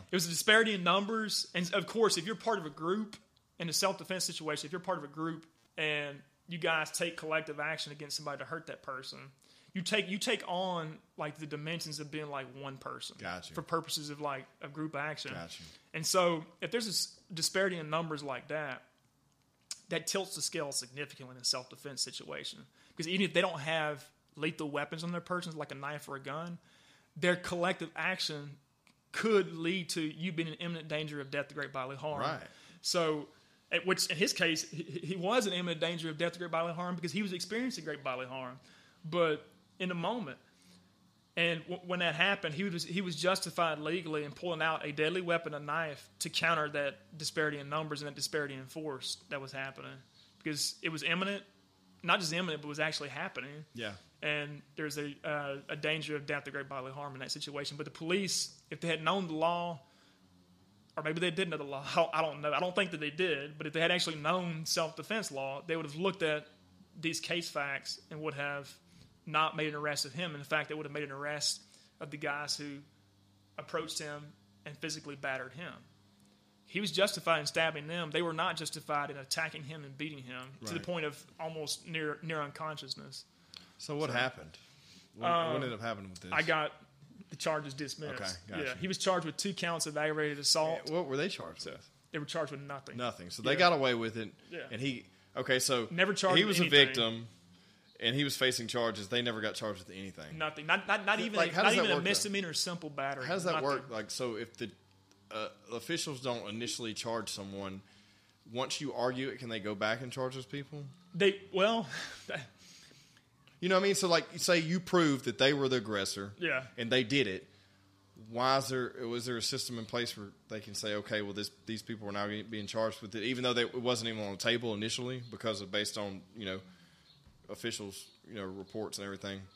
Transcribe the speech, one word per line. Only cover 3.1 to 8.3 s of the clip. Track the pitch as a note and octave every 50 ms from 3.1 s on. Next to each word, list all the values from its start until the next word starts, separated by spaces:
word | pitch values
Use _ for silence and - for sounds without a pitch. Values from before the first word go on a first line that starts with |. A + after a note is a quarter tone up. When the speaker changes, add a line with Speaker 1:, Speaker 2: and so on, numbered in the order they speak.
| - - - _ _ _ _ _ _ -
Speaker 1:
in | E3+ E3+
a | D3+
self-defense | - G3+ F#3+ F#3+ - D#3+ - F#3+ F#3 -
situation, | - - - D#3+ D#3 D3+ C#3+ - C#3+
if |
you're | F3 F3
part | F3 F#3+ F#3 D#3+
of | D3
a | C#3+
group | C#3+ D#3+ D#3+ E3 E3 D#3+ - - _ _ _ _ _ -
and | D#3 D3+ D3+ D3 D3 C#3+ C#3+ C#3 - - _ _ _ -
you | E3+ E3+
guys | E3+ E3 E3 D#3 D#3 -
take | - - F3+ F3 E3+ -
collective | E3 D#3 D#3 D#3+ D#3 D#3+ D3 D3
action | D3 D#3 D#3+ D3 - D3
against | C#3+ D3 D#3 C#3+ - -
somebody | D3+ D3+